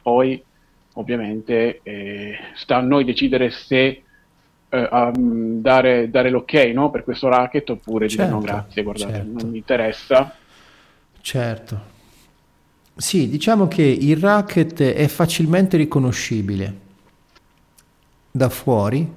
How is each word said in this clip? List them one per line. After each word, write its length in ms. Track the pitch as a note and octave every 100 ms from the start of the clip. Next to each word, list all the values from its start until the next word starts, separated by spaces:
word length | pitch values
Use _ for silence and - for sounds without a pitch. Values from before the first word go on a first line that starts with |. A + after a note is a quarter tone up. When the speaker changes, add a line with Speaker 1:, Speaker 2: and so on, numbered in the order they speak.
Speaker 1:
Poi, 400 | B2 A#2+ C3 B2+ _ _ _ _ _
ovviamente, 840 | - A2+ A#2+ G#2 A2 A2 A#2 A#2 -
eh, 520 | G2 G2+ G2+ G2+ G#2 G#2 - -
sta 220 | - B2+
a 40 |
noi 220 | B2+ C#3+ B2
decidere 440 | A#2+ C#3 B2+ B2
se, 540 | - - C3 C3+ C3+ _ _ _ _ _ _ _
eh, 180 | B2+ A#2+
a, 200 | B2 A#2+ B2
mm, 440 | B2 A#2 A2+ A2+
dare, 480 | A2+ C3 B2+ B2 A2+
dare 200 | B2+ B2+
l'ok, 240 | B2+ - D3+ B2
no, 160 | A#2+ C#3+
per 120 | C3
questo 240 | - A2+ C3+
racket 420 | B2 B2 D3 C#3+
oppure 360 | A2+ - A2+ G#2+
dire: 200 | G#2+ -
"No, 120 | G#2+
Speaker 2:
Certo, 40 | G#2
Speaker 1:
grazie, 380 | G2+ G#2 G#2+
guardate, 280 | G#2 G2+ G2+
Speaker 2:
certo. 160 | G#2+ G#2+ A#2
Speaker 1:
non 80 | A2+
mi 60 | A2+
interessa". 800 | - B2 A2 - - C3 C3+ - _ _ - _ _ _ _ _
Speaker 2:
Certo. 720 | - C3 A#2+ A2 - G#2 - _ _ _ _ _ _ _ _ _ _ -
Sì, 300 | - F#3 C3
diciamo 380 | D3 A3 A3 F3+
che 140 | -
il 320 | D3 B2+ C#3 D#3
racket 640 | G3 G#3 G3+ F3+ D#3+ -
è 260 | C3+ A#2 D3
facilmente 680 | - E3 - D#3 F3+ F#3+ E3+
riconoscibile 1040 | D3+ C#3+ B2+ - - A2+ G2+ G2 F#2+ G2 - _ _ _ _ _ _ _ _ _ _ _ _ _ _
da 160 | B2 B2+
fuori 560 | - - A2+ G2+ C3 E3